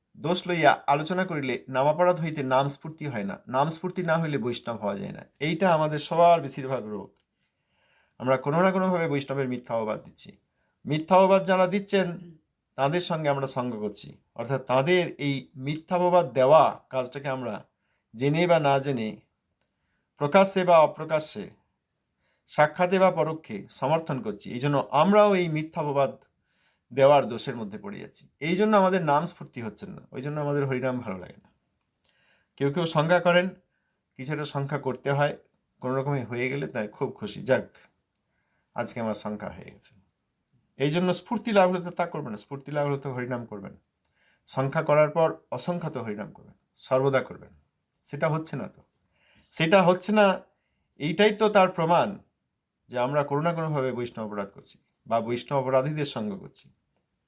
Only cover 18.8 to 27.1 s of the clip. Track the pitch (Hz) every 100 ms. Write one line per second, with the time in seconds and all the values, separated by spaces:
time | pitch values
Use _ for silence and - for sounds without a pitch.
18.8 | 139 127 110 104 _ _ _ _ _ _
19.8 | _ _ _ - 147 190 196 190 175 165
20.8 | 151 147 156 156 - 107 92 - _ _
21.8 | _ _ _ _ _ _ - - 151 151
22.8 | 180 185 190 165 156 160 - 104 - -
23.8 | 135 165 165 135 107 98 98 120 143 143
24.8 | - 139 180 208 208 190 175 156 156 175
25.8 | 147 139 131 131 _ _ _ _ _ _
26.8 | _ 120 135